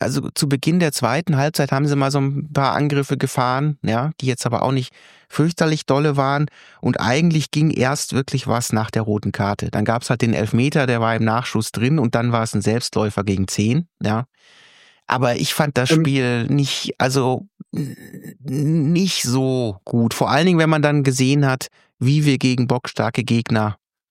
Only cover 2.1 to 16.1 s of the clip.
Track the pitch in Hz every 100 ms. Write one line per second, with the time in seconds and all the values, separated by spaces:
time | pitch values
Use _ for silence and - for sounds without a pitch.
2.1 | 143 139 139 151 139 139 - 147 139 139
3.1 | 131 131 - 123 127 151 143 101 113 147
4.1 | - 131 123 123 117 127 135 127 - -
5.1 | - _ - 156 - 160 156 - 139 151
6.1 | 139 135 143 151 - - - 123 123 107
7.1 | 131 170 156 139 151 156 - 127 147 -
8.1 | 123 135 135 104 117 - 110 107 110 107
9.1 | 104 101 - 101 104 - 110 107 117 -
10.1 | 123 117 76 107 117 139 156 131 120 113
11.1 | 113 110 113 123 117 107 - 123 156 120
12.1 | 117 120 117 113 104 98 113 - - 107
13.1 | 101 101 95 95 - 107 139 170 _ 104
14.1 | 110 127 _ _ - - _ _ _ -
15.1 | 123 123 120 - - 151 123 127 160 147